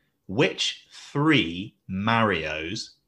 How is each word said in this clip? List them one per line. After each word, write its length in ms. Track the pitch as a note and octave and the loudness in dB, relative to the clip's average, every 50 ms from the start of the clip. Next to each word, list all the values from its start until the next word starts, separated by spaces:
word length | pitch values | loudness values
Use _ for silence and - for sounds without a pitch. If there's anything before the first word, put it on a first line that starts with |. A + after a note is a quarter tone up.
| _ _ _ _ _ | _ _ _ _ _
which 580 | - F#2+ A#2 E3 - - - - - - - - _ | -4 0 0 0 0 0 -2 -4 -4 -4 -8 -12 _
three 840 | - - - - - C#3+ D3 D#3+ D3+ A#2+ E2+ E2 E2+ F2+ G#2 A2 - _ _ - | -20 -20 -14 -6 -2 2 4 4 4 4 4 0 -4 -6 -8 -10 -12 _ _ -8
Marios 1000 | F#2+ F#2+ G#2 A2+ A#2 A2+ A2+ G#2 F#2 D#2+ D#2 D2+ D2+ D#2 D#2+ E2+ G#2 A2+ - - - _ _ | -6 -2 0 2 4 4 4 4 2 0 -2 -4 -6 -6 -6 -6 -8 -8 -10 -12 -18 _ _